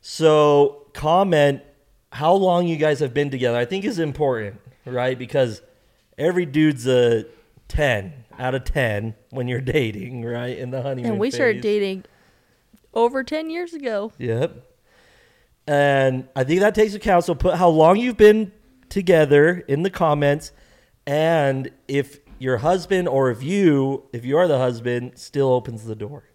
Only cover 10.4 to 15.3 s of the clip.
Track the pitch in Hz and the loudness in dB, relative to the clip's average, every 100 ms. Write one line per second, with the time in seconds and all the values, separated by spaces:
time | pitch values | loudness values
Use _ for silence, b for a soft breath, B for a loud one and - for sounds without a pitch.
10.4 | 123 123 127 131 131 131 233 208 226 233 | -8 -10 -10 -8 -8 -6 -4 -2 -4 -2
11.4 | 254 208 220 208 196 190 - b b b | -2 -2 -2 -2 -4 -8 -14 b b b
12.4 | b b b _ _ - 233 269 254 302 | b b b _ _ -2 -2 -2 -6 -6
13.4 | 320 330 349 330 269 208 214 _ 123 113 | -6 -8 -10 -10 -8 -6 -8 _ -6 -2
14.4 | 165 - _ _ b b b b b | -4 -6 _ _ b b b b b